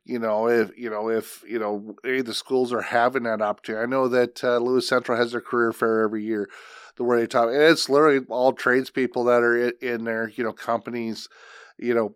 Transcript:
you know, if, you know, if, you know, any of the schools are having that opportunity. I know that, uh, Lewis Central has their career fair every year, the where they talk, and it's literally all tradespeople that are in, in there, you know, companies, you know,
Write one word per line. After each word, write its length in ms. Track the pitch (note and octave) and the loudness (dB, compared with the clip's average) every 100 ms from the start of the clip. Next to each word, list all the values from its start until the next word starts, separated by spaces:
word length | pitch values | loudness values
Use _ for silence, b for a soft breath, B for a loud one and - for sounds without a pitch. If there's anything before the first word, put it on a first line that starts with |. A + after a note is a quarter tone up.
| - | -10
you 120 | B2 | -6
know, 300 | A2+ G#2+ A#2 | -2 0 2
if, 260 | A#2+ G#2 - | 2 0 -4
you 140 | A#2+ | -8
know, 180 | G#2+ A2 | -6 -2
if, 360 | A2+ G#2 - - | -2 -4 -14 -8
you 120 | A2+ | -4
know, 360 | G#2+ G#2 G#2+ G2+ | -4 -6 -8 -12
any 140 | B2+ C3 | -4 -4
of 80 | A#2 | -4
the 80 | |
schools 400 | G#2+ - C3 B2 | -6 -2 -2 0
are 80 | A#2+ | -2
having 420 | G2+ A#2+ A#2+ B2+ | 0 2 2 0
that 200 | A#2+ A2 | -4 -2
opportunity. 400 | G#2 G#2 - A2 | -2 -4 -6 -6
I 20 | A#2+ | -2
know 220 | C3+ B2+ | 0 0
that, 360 | B2 B2 - | 2 0 0
uh, 140 | B2+ A#2+ | -2 0
Lewis 300 | B2 B2+ A#2+ | 2 0 2
Central 280 | B2+ A#2+ A#2 | -2 0 -2
has 180 | A#2 | -2
their 80 | A#2 | -4
career 300 | - A#2+ A#2 | -4 0 0
fair 300 | A2 A#2 A2 | 0 0 2
every 220 | A2 A2 | 0 -2
year, 260 | G#2+ A2 G2+ B B B B - | -4 -4 -4 B B B B -6
the 80 | |
where 160 | A#2+ A#2+ | 0 2
they 80 | A#2 | 2
talk, 220 | B2 A#2 | 2 2
and 120 | C3+ | 4
it's 280 | D#3 D#3+ - | 6 4 4
literally 360 | C#3 D#3 C3+ C3 | 4 4 4 0
all 260 | A#2 B2+ | 0 0
tradespeople 720 | B2+ - B2+ C3 - B2+ B2+ A#2+ | 2 2 2 0 -2 -2 0 2
that 180 | A#2+ | 4
are 240 | A#2+ A#2+ B2 | 4 2 0
in, 60 | A#2+ | -4
in 200 | B2+ A#2+ A2+ | -6 -6 -4
there, 260 | A2+ A2+ A#2 | -4 -6 -6
you 80 | |
know, 80 | A2+ | -6
companies, 800 | G#2+ - A#2 - A#2+ A2+ G#2+ - b b b b b | -6 -4 -4 -4 -6 -6 -8 -12 b b b b b
you 160 | A#2+ | 0
know, 220 | A#2 G#2+ | 0 0